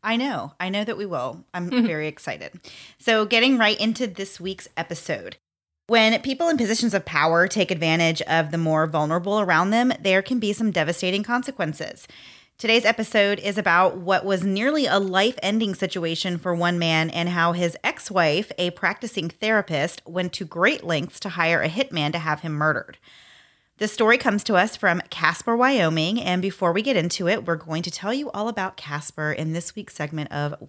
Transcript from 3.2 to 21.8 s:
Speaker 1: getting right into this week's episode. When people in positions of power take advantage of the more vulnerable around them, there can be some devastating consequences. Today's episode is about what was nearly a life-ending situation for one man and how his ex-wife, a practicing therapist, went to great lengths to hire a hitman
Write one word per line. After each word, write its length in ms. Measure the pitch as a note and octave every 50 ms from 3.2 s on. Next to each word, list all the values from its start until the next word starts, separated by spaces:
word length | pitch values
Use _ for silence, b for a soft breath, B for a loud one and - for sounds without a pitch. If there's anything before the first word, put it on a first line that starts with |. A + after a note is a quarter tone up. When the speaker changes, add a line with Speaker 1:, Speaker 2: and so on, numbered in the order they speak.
| G#3+
Speaker 1:
getting 320 | G#3 A#3+ A3+ A#3 B3+ C4+ B3
right 220 | A3+ G#3 A3 -
into 260 | G#3 A3 A3 - B3+ A3
this 320 | F3 - G3 G3 - -
week's 280 | E3+ F#3+ F#3+ F#3+ - - _ -
episode. 600 | E3+ - F3 - - - D#3+ G#2+ F2 F2+ - _ _ _ _ _ _ _ _ _ _ -
When 340 | A3+ A#3 A3 A3 A3+ A#3
people 260 | - C4+ C4+ C4+ E4+ E4
in 100 | E4 C4+
positions 360 | A#3 G3 A3 - - A#3 G3
of 100 | G3 -
power 420 | - D#3+ D3 D3 D#3+ E3 E3+ F3 F#3+
take 220 | - G#3+ F#3+ F3
advantage 520 | F#3 D#3+ E3 D#3+ D#3+ E3 E3+ E3 E3 D3+ -
of 280 | - D#3+ E3 D#3+ D3+
the 60 | D3+ E3
more 300 | E3 D#3+ D#3 D#3 D#3 D#3+
vulnerable 540 | D3+ D#3+ D3+ D3+ D#3+ F3+ E3+ G3+ G3+ F#3
around 300 | F3+ F3+ E3+ D#3 F3 G3
them, 200 | G#3 A#3 B3 B3+ A#3 -
there 200 | - G3 F#3 F#3+
can 180 | G3 - C4 B3
be 140 | G#3+ G3+ G#3
some 180 | - A#3 G#3+
devastating 520 | F#3 F3+ D#3 D3 E3+ - - F#3 F#3 G3+ G#3
consequences. 840 | - A#3+ B3 B3 - C4 - F#3+ D#3 D#3 - - - - - - - B B B B B B B B B _
Today's 280 | - G#3+ A3 A#3 B3
episode 520 | A3 A3+ - A3 - - A3 G3+ G3+ G3+ -
is 180 | - G3+ G3+ G#3
about 400 | G#3 F#3+ E3+ F3 F#3 F#3 - F#3
what 260 | F3 F3 G3 F#3 -
was 220 | G3 G3 F#3 F3
nearly 400 | G3 F#3+ G3 A3 C4+ D4+ D#4 C#4
a 120 | - D3+ G3
life-ending 760 | G3+ F#3+ F3+ F#3+ G3 A3+ - - - F#3+ G3+ A3+ A3+ G3+ F#3+
situation 640 | - - F3+ - F#3+ E3+ E3 E3 D#3+ - F#3+ F3+ E3+
for 180 | - F3+ F3
one 240 | E3+ F3 E3+ F3 F3
man 300 | E3+ E3 D#3+ D#3+ D#3+ E3
and 180 | - E3+ E3+ F3
how 220 | F3 F3 E3 E3+
his 240 | E3+ F3 F3+ E3+ E3 - -
ex-wife, 680 | - - - - - G3+ F#3+ E3+ D#3 D3 E3+ G#3+ - - -
a 120 | F3+ F3
practicing 560 | E3+ - - F3 G3+ - - A3+ - - D#3+ E3
therapist, 720 | - _ - G#3+ A3 G#3+ G3+ - E3 C#3+ C#3 F3 - - _
went 260 | - E3 F3+ F3+ F3+ -
to 120 | - G3
great 400 | D3+ - E3+ F3 G#3+ D4+ - -
lengths 340 | F3 E3 D3+ C3+ F3 - -
to 80 | - G3+
hire 320 | E3+ F3 E3+ E3 E3+ D#3+
a 80 | - D#3+
hitman 440 | D#3+ G#3